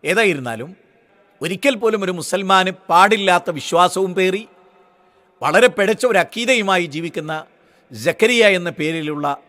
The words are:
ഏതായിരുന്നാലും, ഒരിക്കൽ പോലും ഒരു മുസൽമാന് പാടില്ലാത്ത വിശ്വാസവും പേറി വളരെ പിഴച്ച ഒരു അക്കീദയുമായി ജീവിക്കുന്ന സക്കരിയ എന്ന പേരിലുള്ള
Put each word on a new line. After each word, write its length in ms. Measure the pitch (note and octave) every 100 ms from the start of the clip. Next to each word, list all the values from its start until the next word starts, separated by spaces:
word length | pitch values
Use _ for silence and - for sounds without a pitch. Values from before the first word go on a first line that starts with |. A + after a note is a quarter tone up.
ഏതായിരുന്നാലും, 640 | D3 F#3+ G#3+ D3+ B2 A2+ C#3 F#3+ _ _ _ _ _ _
ഒരിക്കൽ 300 | D#3+ F#3+ C#4 A#3+
പോലും 180 | A3 G#3+ F#3+
ഒരു 60 | F3+
മുസൽമാന് 540 | D3+ F#3 F#3+ F#3+ F#3 F#3 -
പാടില്ലാത്ത 600 | F3 G3+ G#3+ G3 F3 F3+ D#3+
വിശ്വാസവും 540 | - E3 F3+ F#3+ F#3+ F3+
പേറി 240 | F#3 F#3+ A3 _ _ _ _ _ _ _ _ _
വളരെ 260 | C3+ E3+ A#3+ F#3+
പിഴച്ച 260 | G3 A3 B3
ഒരു 100 | G3
അക്കീദയുമായി 600 | D#3+ - A#3+ B3+ G3 F#3 F3
ജീവിക്കുന്ന 380 | C#3+ E3 D#3 D#3 D#3 - _ _ _ _ A#2 B2+
സക്കരിയ 380 | E3 A3 A#3+ G#3+ F#3
എന്ന 120 | F3 -
പേരിലുള്ള 480 | D#3 E3 D3+ D3 D3 C#3+